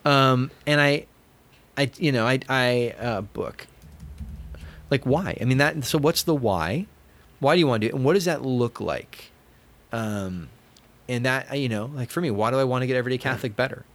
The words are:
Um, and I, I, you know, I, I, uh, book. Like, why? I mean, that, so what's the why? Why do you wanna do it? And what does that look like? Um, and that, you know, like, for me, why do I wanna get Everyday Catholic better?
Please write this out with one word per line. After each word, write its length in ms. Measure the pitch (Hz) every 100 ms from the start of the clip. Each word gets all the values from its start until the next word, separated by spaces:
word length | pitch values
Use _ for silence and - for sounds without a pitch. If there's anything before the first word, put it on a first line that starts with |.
| 147
Um, 460 | 139 135 127 131 - -
and 120 | 147
I, 260 | 143 147 - _ _ _ _ - _ -
I, 120 | 139 -
you 140 | 160
know, 140 | 127 113
I, 120 | 131 -
I, 480 | 131 123 123 120 -
uh, 220 | 120 107
book. 460 | 98 - - - - - - - - - - - - - - - -
Like, 140 | 135 127
why? 300 | 143 190 -
I 40 | 120
mean, 120 | 131
that, 260 | 147 160
so 140 | 123 160
what's 260 | 147 170
the 120 | - 151
why? 500 | 117 92 80 127 202 _ _ - - _
Why 160 | 135 175
do 40 |
you 80 | 151
wanna 120 | 113
do 80 | 107
it? 60 | 139
And 80 | 131
what 80 |
does 120 | 190 175
that 180 | 151
look 360 | 131 123 120 -
like? 520 | 90 69 - - - _ _ _ _ - _
Um, 580 | 117 110 104 95 90 76 - _ _ _ _ -
and 160 | 123 127
that, 320 | 131 - 139
you 120 | 131
know, 200 | 107 117 143
like, 140 | 120
for 100 | -
me, 80 | 175
why 220 | 101 110
do 60 | 131
I 60 | 131
wanna 200 | 127 127
get 100 | 127
Everyday 220 | 123 127
Catholic 380 | 135 120 127 104
better? 280 | 127 - -